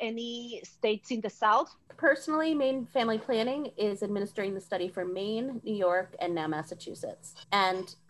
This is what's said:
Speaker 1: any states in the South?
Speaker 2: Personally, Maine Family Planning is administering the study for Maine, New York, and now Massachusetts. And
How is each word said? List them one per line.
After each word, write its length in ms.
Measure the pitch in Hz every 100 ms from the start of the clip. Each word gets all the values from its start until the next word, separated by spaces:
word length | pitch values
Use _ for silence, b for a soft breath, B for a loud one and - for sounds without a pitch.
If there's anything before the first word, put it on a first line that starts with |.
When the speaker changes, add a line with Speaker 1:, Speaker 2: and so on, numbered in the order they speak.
Speaker 1:
any 600 | 226 226 233 240 240 220
states 460 | - - 220 214 -
in 100 | 233
the 100 | 208
South? 440 | - 214 226 330 - - -
Speaker 2:
Personally, 580 | 320 277 - 311 320
Maine 320 | 302 269 269 240
Family 320 | 262 226 220
Planning 520 | - 226 240 277 277 -
is 260 | 208 202
administering 520 | 202 202 208 - 196
the 60 | 196
study 280 | - 190 180
for 160 | 180
Maine, 560 | 180 185 202 220 262 240
New 100 | -
York, 400 | 208 180 180 185 -
and 140 | 175
now 120 | 170 156
Massachusetts. 880 | 156 156 170 - - 139 - - - -
And 420 | 202 190 185 185 -